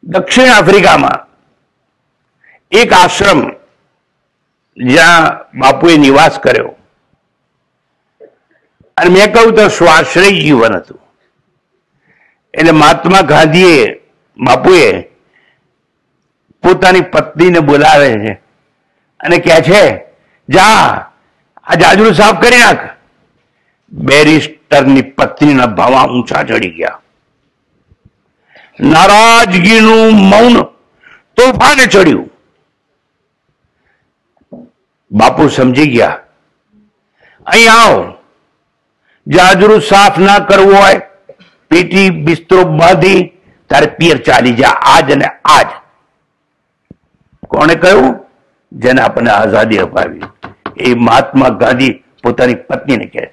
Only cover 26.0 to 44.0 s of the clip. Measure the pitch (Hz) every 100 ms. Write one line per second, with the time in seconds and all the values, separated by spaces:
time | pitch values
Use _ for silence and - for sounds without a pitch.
26 | 135 123 117 143 139 117 98 80 85 -
27 | _ _ _ _ _ _ _ _ _ _
28 | _ _ _ _ _ _ _ _ - 156
29 | 196 208 226 233 226 185 175 226 220 226
30 | 226 220 190 202 240 233 - _ _ _
31 | _ _ _ - 254 202 254 294 240 202
32 | 175 123 - _ _ _ _ _ _ _
33 | _ _ _ _ _ _ _ _ _ _
34 | _ _ _ _ _ - - _ _ _
35 | _ 104 117 - 151 - 127 127 151 117
36 | 87 - _ _ _ _ _ _ _ _
37 | _ _ _ _ - 190 226 226 220 120
38 | 87 92 _ _ _ _ _ _ _ _
39 | _ _ - 151 185 190 208 214 214 196
40 | 202 165 196 202 196 196 196 196 196 196
41 | - _ _ - _ _ _ 165 180 185
42 | 190 165 151 165 - 190 175 156 165 185
43 | 190 196 - _ _ _ _ 139 151 -